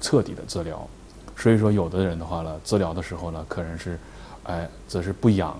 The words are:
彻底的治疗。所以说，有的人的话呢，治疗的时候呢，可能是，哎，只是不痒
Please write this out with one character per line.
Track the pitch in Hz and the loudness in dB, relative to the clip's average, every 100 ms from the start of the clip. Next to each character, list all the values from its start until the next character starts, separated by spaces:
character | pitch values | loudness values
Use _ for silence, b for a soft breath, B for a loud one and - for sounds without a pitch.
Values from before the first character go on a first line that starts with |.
彻 | - 139 | 2 2
底 | 95 | 2
的 | 85 87 | -4 -6
治 | 90 | -6
疗。 | 82 - - - - - - - | -6 -8 -12 -16 -20 -18 -16 2
所 | 113 | 6
以 | 110 | 6
说， | 107 | 6
有 | 104 82 | 4 2
的 | 90 95 | 2 2
人 | 82 | 0
的 | |
话 | 82 85 | -4 -4
呢， | 80 78 | -4 -6
治 | - 104 | 0 2
疗 | 85 | 2
的 | 85 | -2
时 | - | -6
候 | 82 85 | -6 -6
呢， | 80 78 | -6 -6
可 | 90 | -6
能 | 82 82 | -6 -6
是， | 90 85 B B B B | -6 -8 B B B B
哎， | - 85 85 - - | -6 -6 -6 -10 -6
只 | 90 | -4
是 | 90 | -2
不 | 92 120 | 4 6
痒 | 98 80 | 6 2